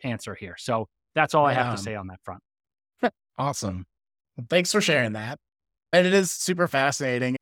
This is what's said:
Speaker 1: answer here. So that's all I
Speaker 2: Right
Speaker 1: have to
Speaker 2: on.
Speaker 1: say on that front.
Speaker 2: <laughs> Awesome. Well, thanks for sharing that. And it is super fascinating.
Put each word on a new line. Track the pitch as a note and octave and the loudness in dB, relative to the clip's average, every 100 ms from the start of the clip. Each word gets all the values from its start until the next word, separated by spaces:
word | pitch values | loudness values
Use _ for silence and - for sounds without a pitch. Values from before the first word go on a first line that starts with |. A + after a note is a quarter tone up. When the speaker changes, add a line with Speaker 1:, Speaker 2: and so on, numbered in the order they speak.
Speaker 1:
answer | C3 A2+ - F#2 | -6 -6 -8 -12
here. | G2 E2+ | -12 -10
So | - A2+ G#2+ _ _ C3 | -4 -2 -4 _ _ 0
that's | C#3+ | 2
all | D#3 C#3+ | 4 4
I | |
Speaker 2:
Right | B2+ | 2
Speaker 1:
have | B2 | 0
to | G#2+ | -2
Speaker 2:
on. | |
Speaker 1:
say | G2+ G#2+ | -6 -10
on | F#2+ | -10
that | F#2 | -14
front. | - F2+ _ _ _ _ _ _ | -14 -16 _ _ _ _ _ _
Speaker 2:
<laughs> | A3 - _ - | -4 -4 _ -6
Awesome. | C3+ B2+ G2+ F#2 F#2+ _ _ _ _ - | -4 -4 -6 -6 -10 _ _ _ _ -14
Well, | A#2+ | 0
thanks | F3 F3 | 0 2
for | G#3 | 2
sharing | F#3 D3 A#2 | 2 2 2
that. | G#2+ A2 D3 _ _ _ _ _ | -4 -8 -12 _ _ _ _ _
And | F3 F3+ | 4 6
it | |
is | G3 F#3 | 4 2
super | - - F3 F3 | 0 -2 0 0
fascinating. | C#3 C3+ C3 C3+ B2 B2+ C3 | 2 0 0 -2 0 -2 -2